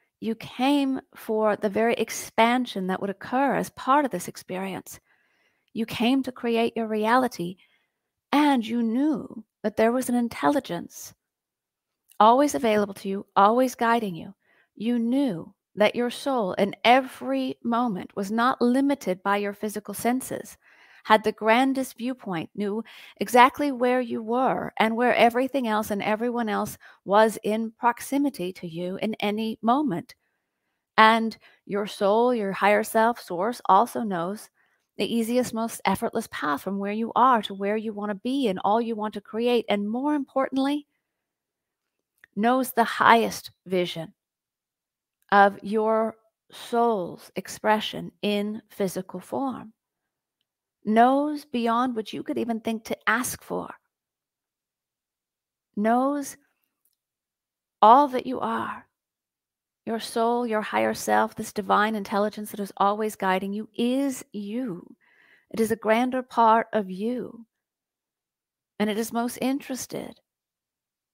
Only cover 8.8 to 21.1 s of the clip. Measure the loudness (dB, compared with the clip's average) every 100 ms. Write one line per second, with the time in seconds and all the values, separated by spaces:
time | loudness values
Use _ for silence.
8.8 | 0 0 0 0 -6 -14 -18 _ -4 2
9.8 | 2 2 0 0 -2 0 0 0 -2 -8
10.8 | -10 -16 -20 -20 _ _ _ _ _ _
11.8 | _ _ _ 4 6 6 4 2 2 2
12.8 | 0 -4 -6 -6 -2 4 4 6 2 0
13.8 | 0 2 0 -6 -12 -18 _ _ _ -6
14.8 | -2 0 0 0 0 -2 -10 _ _ 0
15.8 | 0 0 -4 -4 -4 -2 -2 0 -2 2
16.8 | 4 4 2 -8 -6 -4 -4 -6 -4 -2
17.8 | -2 -4 -8 -8 -4 0 0 2 2 2
18.8 | 2 0 -4 -4 -2 -2 -2 -6 -8 -8
19.8 | -10 -4 -2 -2 -4 -10 -12 -20 _ _
20.8 | -20 -6 4